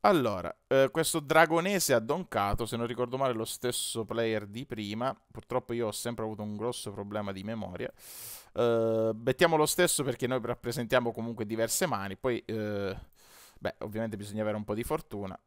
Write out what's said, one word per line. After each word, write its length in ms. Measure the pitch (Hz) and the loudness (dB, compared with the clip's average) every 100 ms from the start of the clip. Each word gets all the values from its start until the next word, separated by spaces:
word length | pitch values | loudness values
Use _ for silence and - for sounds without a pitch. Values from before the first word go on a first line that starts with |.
Allora, 540 | 208 180 120 95 85 - _ | 8 6 4 -2 -6 -10 _
eh, 200 | 135 135 | 4 6
questo 280 | 160 151 165 | 2 0 -2
dragonese 720 | 143 160 165 151 180 196 - | 4 6 8 4 2 0 4
ha 60 | 120 | 2
donkato, 640 | 110 156 175 107 101 104 113 | 2 -4 -2 0 2 0 -2
se 120 | 117 | -2
non 100 | 117 | -4
ricordo 300 | 120 123 131 | -2 -4 0
male 160 | 135 | -2
lo 100 | 113 | -2
stesso 640 | 113 - 123 - - 117 110 | -4 -4 -4 -2 -4 -4 -2
player 400 | 110 113 110 104 | 0 2 0 -4
di 180 | 107 139 | -10 -8
prima. 480 | 110 101 107 131 110 _ | -6 -4 -2 -2 -4 _
Purtroppo 440 | - - 131 - | -18 -4 -4 -2
io 140 | 117 110 | -2 -2
ho 40 | |
sempre 320 | - 120 117 | -2 -6 -4
avuto 180 | 110 107 | -6 -6
un 140 | 104 104 | -8 -4
grosso 360 | 113 120 107 | -4 -4 -8
problema 420 | 101 101 104 101 | -8 -6 -4 -4
di 100 | 95 | -6
memoria. 480 | 101 113 95 90 113 - - - - - - | -6 -6 -8 -8 -10 -10 -20 -16 -16 -16 -8
Eh, 580 | - 117 113 113 113 113 | 2 4 4 4 4 2
bettiamo 440 | 110 117 127 170 160 | 0 -2 4 4 6
lo 80 | 151 | 4
stesso 380 | - 175 - 135 | 4 4 4 -2
perché 200 | 120 120 | -2 0
noi 140 | 127 | 0
rappresentiamo 720 | 113 123 123 120 113 127 117 | -2 -4 -4 -4 2 2 2
comunque 340 | 113 113 110 107 | -4 -6 -6 -4
diverse 400 | 113 113 - 180 | 0 0 2 0
mani. 300 | 107 98 95 | 0 -4 -4
Poi, 260 | 131 117 - | -2 -2 -4
eh, 520 | 110 104 101 98 98 - _ - - - - | -4 -2 -2 -4 -6 -12 _ -20 -20 -20 -8
beh, 160 | 101 - | -8 -6
ovviamente 360 | 107 107 113 101 | -6 -4 -4 -4
bisogna 260 | 101 107 | -6 -2
avere 140 | 107 107 | -2 -2
un 80 | |
po' 100 | 104 | -2
di 100 | 104 | -4
fortuna. 540 | 117 151 - 104 95 90 | -2 -4 -4 -10 -8 -12